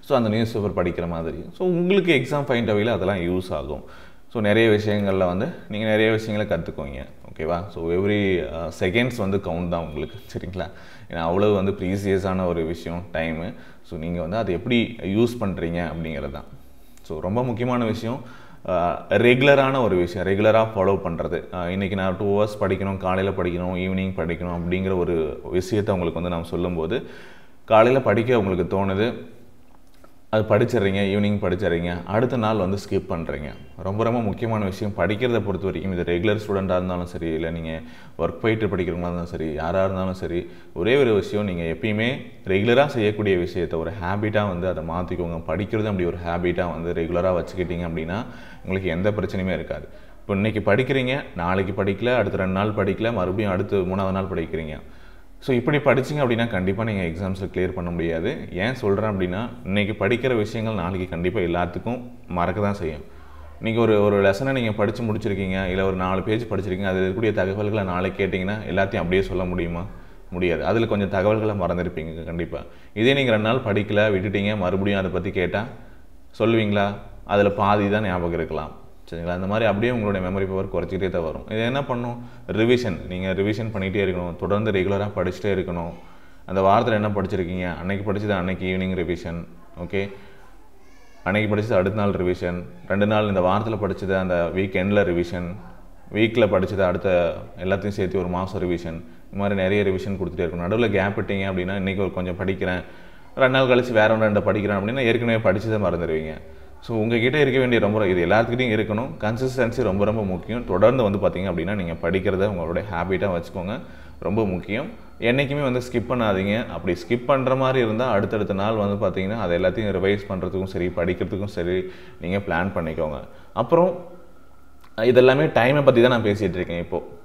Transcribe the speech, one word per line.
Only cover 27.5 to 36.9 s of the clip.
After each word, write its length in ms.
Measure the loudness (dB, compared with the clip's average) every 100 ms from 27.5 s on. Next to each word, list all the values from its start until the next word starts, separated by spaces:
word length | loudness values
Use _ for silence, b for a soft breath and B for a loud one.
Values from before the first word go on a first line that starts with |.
| B
காலையில 380 | 4 8 8 6
படிக்க 360 | 4 2 4 2
உங்களுக்கு 380 | 4 0 0 0
தோணுது, 380 | 0 0 0 -2 -12 -18 -20 -20 -20 -20 -20 -20 -20 -20 -2
அது 120 | 0
படிச்சிடுறீங்க, 580 | 4 4 6 4 2 2
ஈவினிங் 380 | 2 2 2 2
படிச்சிடுறீங்க, 680 | 0 0 2 0 0 -4 -2
அடுத்த 300 | 0 2 2
நாள் 200 | 0 2
வந்து 200 | 0 -2
ஸ்கிப் 360 | 0 -2 -2
பண்றீங்க. 420 | -6 -4 -6 -6 -12 -16 -8
ரொம்ப, 220 | -6 0
ரொம்ப 160 | 0 2
முக்கியமான 440 | 0 -2 -2 0
விஷயம், 300 | -2 -2 -6 0
படிக்கிறதை 440 | 0 2 2 2
பொறுத்த 260 | 0 -2 -2
வரைக்கும் 260 | -2 -2
இது 100 | -2
ரெகுலர் 340 | 0 2 2 0
ஸ்டூடெண்ட்டாக 400 | 0 -2 2 0
இருந்தாலும் 300 | 0